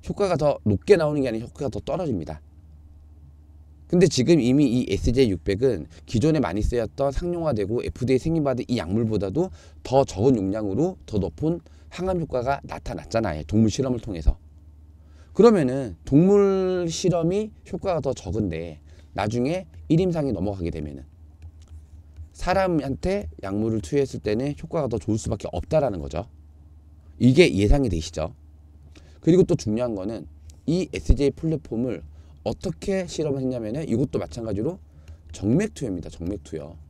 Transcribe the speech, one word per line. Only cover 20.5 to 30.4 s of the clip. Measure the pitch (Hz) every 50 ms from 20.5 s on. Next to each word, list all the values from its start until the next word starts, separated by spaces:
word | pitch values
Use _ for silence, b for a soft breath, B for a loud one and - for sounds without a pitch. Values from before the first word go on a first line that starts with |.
| 101 95 85 85
되면은 | 80 80 73 73 69 69 69 71 - - - - - - - - - - - - - - - - - - - - - - - - -
사람한테 | - - 175 185 190 190 185 170 156 131 135 131 - - 180 190 202 202 - - - -
약물을 | 95 98 104 110 113 110 110
투여했을 | - - 151 143 139 127 - 120
때는 | - 110 107 113 131 147 143 -
효과가 | - 165 - 170 143
더 | 117 120
좋을 | 107 - - 107
수밖에 | 110 - - 117 98 - -
없다라는 | - 87 82 - 160 156 147 123 101 85
거죠. | 71 67 65 80 107 - - - - - - - - - - - - - - - - - - -
이게 | 107 127 131 160 180 135 71
예상이 | 95 101 104 139 143 135 113
되시죠? | 90 82 78 - - 80 78 82 - - - - - - - - - - - - b b b b b b
그리고 | - 160 165 185 180
또 | - 170
중요한 | - - 110 104 113 123 120 110
거는 | 98 92 104 117 98 76 73 - -